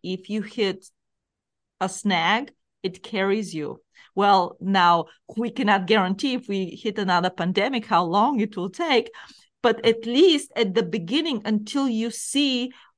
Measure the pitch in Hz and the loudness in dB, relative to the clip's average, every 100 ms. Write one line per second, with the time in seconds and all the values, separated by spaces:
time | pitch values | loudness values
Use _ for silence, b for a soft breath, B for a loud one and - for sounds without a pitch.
0 | - 185 - 208 208 - 196 185 - _ | -10 -8 -6 -8 -6 -2 -2 -4 -12 _
1 | _ _ _ _ _ _ _ - 185 - | _ _ _ _ _ _ _ -6 -6 -4
2 | 202 175 170 220 285 _ _ _ 190 180 | -2 0 2 0 -2 _ _ _ -10 -10
3 | - 190 196 214 185 160 147 - _ _ | -8 -2 0 0 -2 -8 -8 -10 _ _
4 | b 190 202 190 175 - 185 196 175 170 | b 0 4 4 2 -4 0 4 6 4
5 | 165 b - - 240 240 214 196 185 214 | 0 b -14 -6 -6 -2 2 2 2 2
6 | 185 196 277 247 226 196 180 - 220 202 | 2 -2 -2 -4 -4 -4 -6 -8 -8 -4
7 | 185 180 185 185 185 190 240 247 - 180 | 0 2 0 -2 -2 0 0 -2 0 0
8 | 175 196 240 262 214 190 185 - 339 247 | 2 2 2 2 -2 -4 -8 -4 0 0
9 | 220 - B B B _ 240 226 233 226 | 0 -6 B B B _ 0 2 2 0
10 | 226 254 370 294 - - 208 190 180 208 | 0 4 6 4 0 -2 0 0 -2 -4
11 | 170 285 320 240 - 208 214 277 269 220 | -2 -2 -2 -4 -2 -4 -2 -2 -2 -2
12 | 226 - - 277 285 247 247 B B | -4 -6 -4 -2 0 0 -4 B B